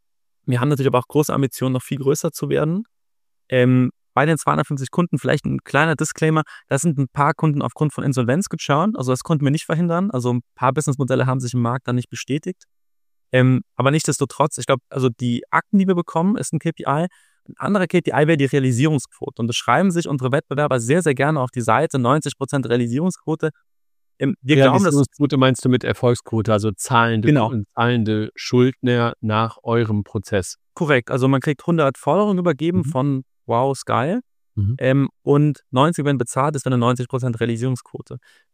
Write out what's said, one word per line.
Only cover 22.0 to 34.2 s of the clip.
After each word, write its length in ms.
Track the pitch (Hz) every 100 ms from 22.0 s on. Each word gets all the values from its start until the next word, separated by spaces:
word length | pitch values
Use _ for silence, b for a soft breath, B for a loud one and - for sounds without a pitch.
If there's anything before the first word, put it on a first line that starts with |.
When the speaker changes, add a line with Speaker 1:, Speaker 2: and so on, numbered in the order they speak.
| 120 151 147 -
Speaker 1:
Prozent 320 | 139 143 123
Realisierungsquote. 840 | 123 117 131 180 - - 160 156 - _ _ _ _ _ -
Ähm, 160 | 139 -
wir 120 | 127
glauben, 200 | 147 131
dass 200 | 131 185
Speaker 2:
Realisierungsquote 420 | 143 135 - 143 139
meinst 280 | 131 127
du 40 | 127
mit 140 | 123
Erfolgsquote, 680 | 123 - 123 120 - 113 107
also 180 | 107 107
zahlende 560 | - - 120 117 113 117
Speaker 1:
Genau. 220 | 147 110
Speaker 2:
Kunden, 180 | 110 101
zahlende 560 | - 120 120 110 107 107 -
Schuldner 800 | - 123 127 - 123 120 117 -
nach 380 | 113 107 113 -
eurem 400 | 127 117 110 104
Prozess. 540 | - 107 - 101 - - _
Speaker 1:
Korrekt, 360 | - 156 127 -
also 160 | 131 135
man 140 | 135
kriegt 260 | 156 139 -
hundert 320 | 165 139 -
Forderungen 400 | 143 180 208 180
übergeben 400 | 175 135 160 185
Speaker 2:
Mhm. 60 |
Speaker 1:
von 400 | 147 131 143 135 - _ -
Wow, 260 | 117 135
ist 120 | 135
geil. 360 | - 113 143 240